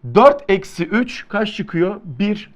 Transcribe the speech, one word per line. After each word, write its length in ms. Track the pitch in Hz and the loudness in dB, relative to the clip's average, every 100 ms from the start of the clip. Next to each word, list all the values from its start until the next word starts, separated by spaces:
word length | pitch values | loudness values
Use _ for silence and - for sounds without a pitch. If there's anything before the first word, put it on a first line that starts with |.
| 123 | 0
Dört 360 | 127 262 285 - | 6 6 6 0
eksi 340 | 185 - - | -2 -2 -8
üç 440 | 170 214 247 - - | -2 -2 -2 -8 -8
kaç 280 | 233 214 - | -6 -4 -6
çıkıyor? 440 | - 170 175 208 | -6 -2 -2 -4
Bir 460 | 180 127 202 208 - | -12 -4 -2 -4 -8